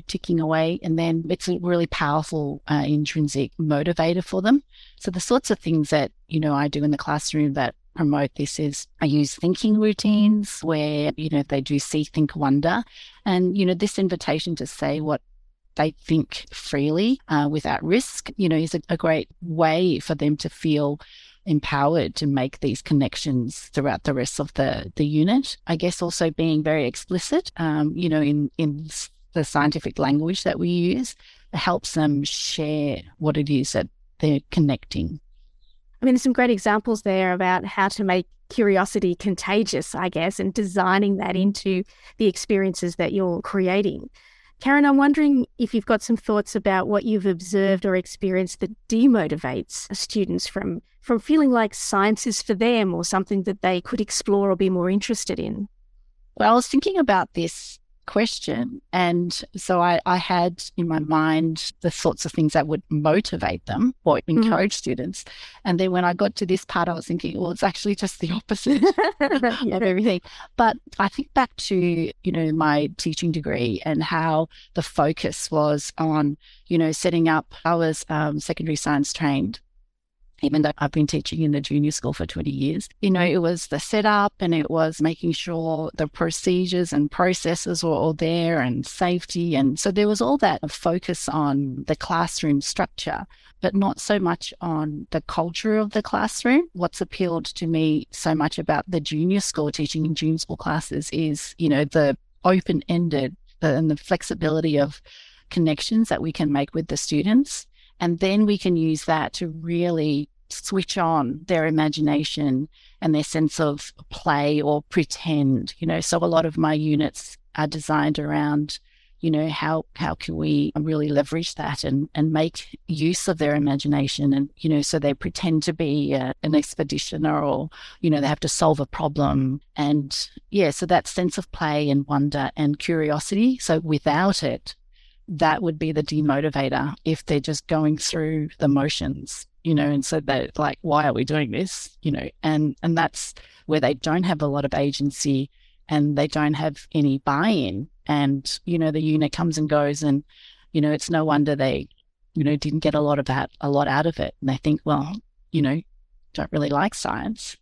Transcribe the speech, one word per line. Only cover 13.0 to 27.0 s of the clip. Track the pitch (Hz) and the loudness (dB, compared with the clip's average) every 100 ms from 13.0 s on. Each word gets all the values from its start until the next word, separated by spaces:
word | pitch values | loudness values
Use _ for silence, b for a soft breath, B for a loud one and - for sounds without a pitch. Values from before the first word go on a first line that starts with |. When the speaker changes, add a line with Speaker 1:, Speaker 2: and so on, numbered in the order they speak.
| B B 202 | B B -2
Speaker 1:
And, | 180 180 202 | 2 2 2
you | 185 | 0
know, | |
this | 175 208 - | 0 -2 0
invitation | 190 175 - 156 175 160 | -2 -2 -4 -4 -4 -6
to | 143 | -8
say | - 143 151 | -6 -4 -2
what | 151 151 _ - _ _ _ - | -2 -4 _ -20 _ _ _ -2
they | 156 - | -2 -2
think | - 160 - - - | 0 2 0 -6 -14
freely, | - - 143 147 165 220 269 - | -16 -6 -2 0 2 2 0 0
uh, | 151 147 | 0 2
without | 151 156 - | 0 -2 -2
risk, | 156 226 - - - 262 | 2 0 0 -8 -10 -2
you | 180 | 2
know, | 160 | 2
is | 160 | 0
a, | 165 - | -2 -4
a | 165 | -2
great | 165 160 - - | 0 0 -2 -10
way | 175 160 160 160 185 - | -6 0 2 4 2 0
for | - 147 | -2 0
them | 147 151 | 0 0
to | 139 | -4
feel | - 160 147 143 147 B B B B 196 | -4 0 0 0 -4 B B B B -2
empowered | 151 - 143 143 165 95 - | 0 0 2 2 2 0 -2
to | 147 | -2
make | 139 131 - | 0 -2 -4
these | 135 117 | -4 -4
connections | - 147 131 - 151 127 120 - - | 0 2 2 -2 -2 -2 -2 -8 -8
throughout | 156 139 101 | -4 -2 -2
the | - | -2
rest | 135 127 - | -2 -2 -4
of | 143 | -4
the, | - 135 - - - | -2 -2 -2 -4 -2
the | 147 | 0
unit. | 151 175 254 269 - - | 2 4 2 0 -6 -6
I | 160 | -2
guess | 175 - | -2 -2
also | 175 - 165 | -4 -2 -2
being | 156 160 151 | 0 0 2
very | 156 156 123 | 2 0 -2
explicit, | - | -4